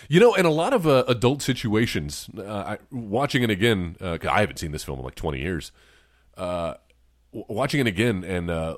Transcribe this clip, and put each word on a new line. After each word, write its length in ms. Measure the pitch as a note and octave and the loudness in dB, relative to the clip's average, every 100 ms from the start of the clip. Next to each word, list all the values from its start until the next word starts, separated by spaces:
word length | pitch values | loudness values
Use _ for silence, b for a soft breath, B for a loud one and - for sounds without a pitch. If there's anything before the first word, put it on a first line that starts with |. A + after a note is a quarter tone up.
| B | B
You 120 | D#3 | 6
know, 120 | A#3+ F#3+ | 6 6
and 120 | F3 | 4
a 20 | |
lot 200 | D3+ F#3 | 2 2
of, 140 | C4 D#3+ | 2 4
uh, 160 | C3 B2 | 4 4
adult 340 | A#2+ A#2+ C#3+ | 2 2 2
situations, 880 | - B2 A2+ G#2+ A#2+ G2+ D2 - - G#2+ | -2 -2 0 0 0 -2 -6 -8 -12 -14
uh, 60 | |
I, 340 | G2 G#2+ F2 G#2 - | -10 -8 -6 -10 -10
watching 520 | B2+ A2 A2 C#3 C3+ | -10 -4 0 0 2
it 60 | A#2+ | 2
again, 480 | G2 A#2 G#2 F2 - | 2 2 2 -2 -6
uh, 180 | F#2 E2 | -6 -4
'cause 120 | E2+ | 0
I 80 | D#2+ | 2
haven't 180 | G2+ C2 | 2 -2
seen 120 | E2+ | -8
this 120 | D2 | -8
film 160 | - C2+ | -8 -8
in, 60 | B1+ | -10
like, 100 | - | -8
twenty 260 | E2 C2+ | -6 -4
years, 320 | D#2 E2+ - - _ _ _ _ _ - | -4 -6 -8 -16 _ _ _ _ _ -10
uh, 380 | F2+ F2 E2 D2 _ _ _ _ _ | -6 -4 -4 -8 _ _ _ _ _
w-, 120 | A2+ - | -16 -8
watching 320 | G#2+ C3+ D3 | -4 -2 0
it 60 | A#2+ | 0
again, 360 | F2+ A#2+ F#2+ | 2 0 0
and, 260 | F#2 F2+ E2+ | -2 -4 -2
uh, 280 | E2 D#2+ | -2 -4